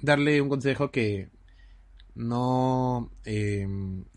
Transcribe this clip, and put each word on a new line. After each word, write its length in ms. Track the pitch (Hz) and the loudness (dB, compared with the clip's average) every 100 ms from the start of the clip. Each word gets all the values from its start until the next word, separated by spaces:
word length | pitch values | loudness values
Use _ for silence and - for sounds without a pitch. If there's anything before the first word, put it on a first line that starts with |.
darle 380 | 139 143 147 147 | 2 4 4 4
un 80 | 139 | 2
consejo 440 | 135 135 127 143 | 0 0 0 0
que 360 | 131 107 101 - - - - - - - - - - | 0 0 -2 -6 -16 -20 -20 -20 -20 -20 -20 -18 -8
no, 960 | 117 120 123 127 127 127 127 123 - - - | -4 0 0 2 2 2 0 -2 -4 -10 -6
em, 800 | 107 104 101 98 98 95 92 - | -2 -2 -2 -4 -4 -6 -8 -10